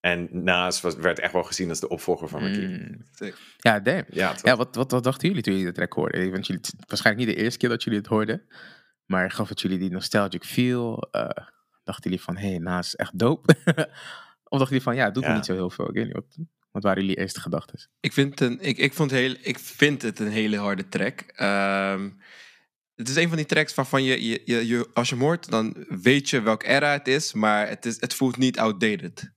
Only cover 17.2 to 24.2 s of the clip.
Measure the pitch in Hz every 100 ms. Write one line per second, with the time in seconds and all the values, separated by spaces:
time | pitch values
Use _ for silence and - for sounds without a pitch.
17.2 | 95 - - 82 - - - _ 135 -
18.2 | 139 139 127 123 190 120 139 - 151 135
19.2 | 131 127 - - - - 147 143 117 104
20.2 | 107 110 107 104 101 98 95 - 98 -
21.2 | - - 101 101 98 98 98 95 98 98
22.2 | - - - _ _ _ _ _ 120 139
23.2 | 170 165 151 - 156 - 131 139 131 131